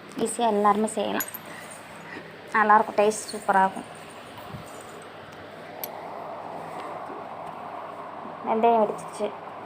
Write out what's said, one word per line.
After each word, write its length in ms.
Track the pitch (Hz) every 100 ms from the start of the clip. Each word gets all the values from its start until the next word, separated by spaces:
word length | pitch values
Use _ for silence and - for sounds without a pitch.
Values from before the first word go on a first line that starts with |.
| - -
ஈஸியா 240 | 226 - 233 208
எல்லாருமே 320 | 208 202 220 -
செய்யலாம். 340 | 208 214 - - - - - - - - - - - - - 220
நல்லாயிருக்கும், 420 | 208 214 220 -
டேஸ்ட் 300 | 208 214 -
சூப்பரா 300 | 214 - 196
இருக்கும். 240 | 190 - - - - - - - - - - - - - - - - - - - - - - - - - - - - - - - - - - - - - - - - - - - - - - - 233
வெந்தயம் 340 | 220 233 233
வெடிச்சிருச்சு, 440 | 208 - - - 208 - - -